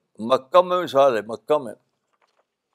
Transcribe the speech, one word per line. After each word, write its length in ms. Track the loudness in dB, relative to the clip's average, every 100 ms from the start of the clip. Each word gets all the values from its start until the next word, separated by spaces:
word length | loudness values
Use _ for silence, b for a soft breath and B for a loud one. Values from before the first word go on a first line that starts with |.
| _ -12
مکہ 420 | -2 -2 2 2
میں 220 | 2 -2
مثال 340 | -2 2 2 0
ہے، 40 |
مکہ 360 | -6 -12 -2 -4
میں، 180 | -4 -18 _ _ _ _ _ _ _ _ _